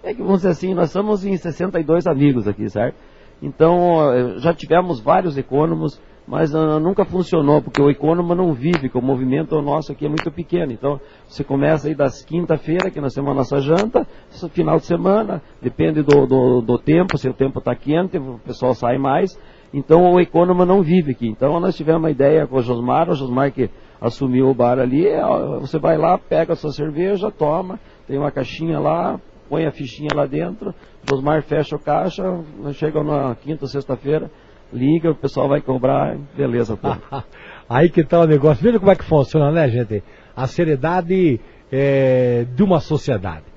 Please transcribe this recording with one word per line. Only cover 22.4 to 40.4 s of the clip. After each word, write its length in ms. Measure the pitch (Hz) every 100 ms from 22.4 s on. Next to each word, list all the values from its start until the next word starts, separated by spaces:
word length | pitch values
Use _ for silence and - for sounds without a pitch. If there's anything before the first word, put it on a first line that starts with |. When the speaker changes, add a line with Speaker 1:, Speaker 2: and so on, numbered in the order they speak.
| 143
Speaker 1:
com 100 | 131
o 60 |
Josmar, 480 | 120 120 123 135 170
o 40 |
Josmar 360 | 156 131 123 139
que 180 | 127 120 - - -
assumiu 480 | 113 - 135 127 131
o 60 |
bar 240 | 127 120 127
ali, 280 | 127 135 196
é, 180 | -
ó, 340 | - - - 185
você 180 | 139 156
vai 180 | 165 160
lá, 220 | 160 190
pega 340 | - 160 165
a 40 | 165
sua 160 | 151
cerveja, 580 | 139 151 147 185 202 214
toma, 500 | 208 151 160 185 - - - -
tem 120 | 139
uma 120 | 147
caixinha 480 | 139 131 - 160 151
lá, 420 | 147 165 180 - - - -
põe 160 | 151
a 80 | 160
fichinha 380 | - 135 - 147
lá 120 | 147 143
dentro, 440 | 143 175 202 196
o 400 | - - - -
Josmar 320 | 139 143 156
fecha 340 | - 147 143 147
o 20 |
caixa, 440 | - 151 185 180 185 180 156 123
nós 160 | 139 139
chega 260 | 151 156
na 320 | 151 147 135
quinta, 320 | 117 139 151 135
sexta-feira, 640 | 143 139 127 135 151 - - - - -
liga, 380 | 120 131 165 165
o 40 |
pessoal 340 | 151 139 - 139
vai 120 | 147
cobrar, 560 | - 160 127 135 143 139 139 -
beleza, 400 | 139 120 113 110
pô. 120 | 127
Speaker 2:
<laughs> 340 | 120 - 139 - - - - -
Aí 220 | 120 170
que 120 | -
tá 180 | 147 170
o 60 | 165
negócio. 360 | 151 151 147
Veja 160 | 202 226
como 120 | 196
é 60 | 185
que 80 |
funciona, 460 | - 156 127 156 143
né, 180 | 165 143
gente? 340 | 117 110 104 - - -
A 120 | -